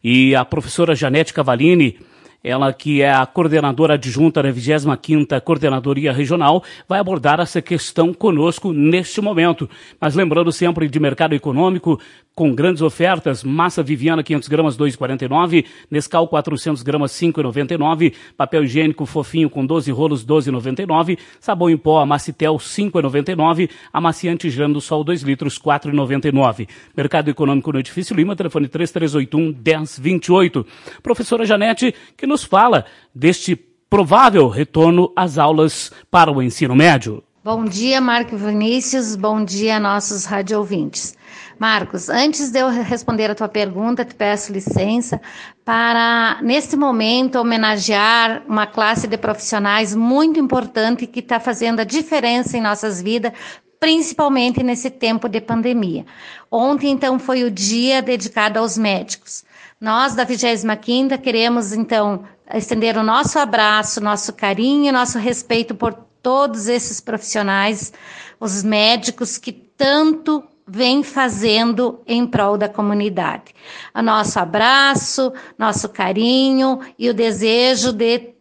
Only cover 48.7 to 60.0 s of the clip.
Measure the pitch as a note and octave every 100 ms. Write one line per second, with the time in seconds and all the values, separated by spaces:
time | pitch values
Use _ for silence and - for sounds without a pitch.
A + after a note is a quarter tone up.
48.7 | A3 G#3+ A3+ A#3 A3 - G#3+ - G#3+ G3+
49.7 | G#3 G#3+ G#3+ A#3 C4+ D#4+ D#4+ C4+ B3+ A#3
50.7 | A3+ A3 A#3+ A#3+ B3 A#3+ A#3 B3 A3 A#3
51.7 | A3+ G#3+ C#4+ D#4+ D4+ A#3+ A#3+ B3 A#3+ G#3+
52.7 | G#3 A3 F3+ F#3 A#3 A3 A3+ - - _
53.7 | _ D#4+ D#4+ D#4+ - D4 C4 A#3+ A#3+ B3+
54.7 | A#3+ B3+ B3+ A3+ A3+ A#3+ G#3+ A3 A3+ A#3
55.7 | A#3+ F#3+ D#3+ D#3+ - - - _ A#3 B3+
56.7 | C#4+ C#4 C4+ C#4 B3+ C4 B3+ A#3+ F#3 G3+
57.7 | A#3 B3 C4 B3+ B3 G#3+ A3+ G#3+ G#3+ A3+
58.7 | A3 G#3 F#3+ F#3 - - - _ - -
59.7 | _ A3 A3+